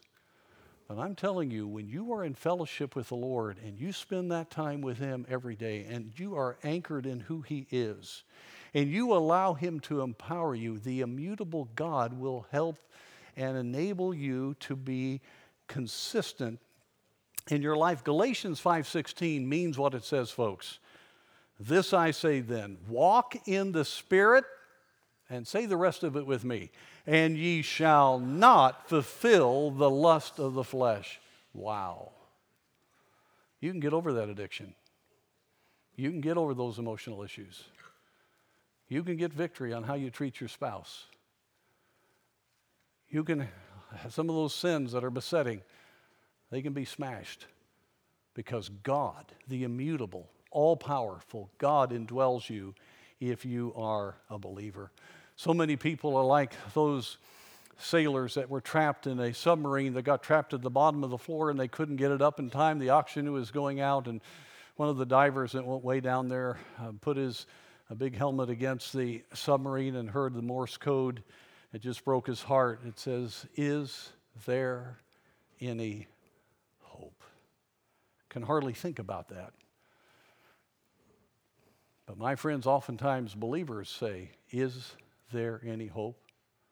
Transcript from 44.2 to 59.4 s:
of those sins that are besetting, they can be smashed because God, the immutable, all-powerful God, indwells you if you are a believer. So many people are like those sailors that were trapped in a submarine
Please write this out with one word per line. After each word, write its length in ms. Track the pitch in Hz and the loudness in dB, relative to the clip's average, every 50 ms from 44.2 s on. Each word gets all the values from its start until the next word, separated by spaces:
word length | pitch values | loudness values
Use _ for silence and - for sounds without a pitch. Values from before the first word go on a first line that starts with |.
| 160 165 | -2 -2
of 60 | 160 | 0
those 180 | 160 156 147 - | 0 -2 -2 -2
sins 380 | - - 180 170 151 139 123 | -2 0 0 0 0 0 -2
that 120 | 117 123 120 | -2 -2 -2
are 60 | 127 | -2
besetting, 520 | 123 127 120 - 170 165 143 123 113 98 92 _ - - - _ _ _ _ _ _ _ _ _ _ _ _ _ | -4 -6 -4 0 0 0 2 0 -2 -6 -10 _ -20 -20 -20 _ _ _ _ _ _ _ _ _ _ _ _ _
they 100 | 131 131 | -8 -6
can 120 | 131 147 139 | -6 -6 -6
be 120 | 143 131 | -6 -6
smashed 640 | 123 - - 147 131 123 101 92 - - - - - _ _ _ _ _ _ _ _ _ _ _ _ _ _ _ _ _ | -6 -8 -8 -8 -8 -8 -10 -12 -14 -16 -18 -20 -20 _ _ _ _ _ _ _ _ _ _ _ _ _ _ _ _ _
because 360 | - 107 - 120 113 98 95 101 98 104 | -14 -10 -8 -8 -8 -8 -10 -14 -8 -2
God, 500 | 139 139 147 139 104 - - - - - - _ 127 | 0 0 0 0 -2 -4 -8 -16 -20 -20 -20 _ -8
the 160 | 131 127 127 | -6 -4 -4
immutable, 640 | 120 120 123 135 156 165 147 120 98 92 92 87 - _ _ _ _ | -4 -4 -4 -4 -4 -4 -4 -4 -6 -8 -12 -14 -16 _ _ _ _
all-powerful 1000 | - 151 147 160 165 156 - - 143 135 120 104 92 85 - - - 110 98 98 _ - | 0 4 4 6 4 4 0 -2 -2 -2 -2 -4 -6 -10 -14 -14 -14 -14 -14 -14 _ -2
God, 340 | 143 139 151 147 131 120 | 2 4 4 4 4 2
indwells 580 | 120 120 113 107 117 127 131 131 127 120 - - | 0 -4 -6 -4 0 2 2 2 2 0 -4 -8
you 260 | 117 104 98 95 98 - _ - - - - - _ _ | -10 -10 -10 -12 -16 -18 _ -20 -20 -20 -20 -20 _ _
if 260 | 127 123 120 110 - | -4 -4 -4 -4 -4
you 280 | 127 120 120 120 120 - | -6 -4 -4 -4 -4 -6
are 420 | 120 110 110 110 104 101 98 98 - _ - | -4 -2 -2 -2 -2 -2 -4 -8 -12 _ -14
a 80 | 107 104 | -12 -12
believer. 540 | 98 95 98 98 104 104 95 98 101 95 _ - - - - - - - _ - | -10 -10 -10 -10 -12 -12 -12 -14 -16 -16 _ -20 -20 -20 -20 -20 -20 -20 _ -2
So 160 | - 165 165 | 0 2 4
many 240 | 170 165 156 151 135 | 4 4 2 0 0
people 380 | - 156 165 139 - 151 139 131 | 0 -2 -2 0 0 2 4 4
are 80 | 131 | 6
like 280 | 131 139 147 143 123 - - - 104 - | 6 6 6 4 2 -4 -10 -14 -4 0
those 440 | 156 151 147 143 135 113 - - - _ - - - - - - - - - _ - | 2 2 2 2 0 -4 -6 -10 -14 _ -20 -20 -20 -20 -20 -20 -20 -20 -20 _ -14
sailors 580 | - - - 170 156 151 139 131 127 120 - | -4 0 2 2 4 4 2 0 -2 -2 -2
that 140 | 143 131 127 | -4 -4 -4
were 120 | 139 135 | -4 -6
trapped 440 | - - - 160 156 147 143 - - 143 | -4 0 2 4 4 4 2 0 -2 -4
in 120 | 131 123 | -2 0
a 140 | 127 123 120 | 0 -2 -2
submarine 600 | - | 2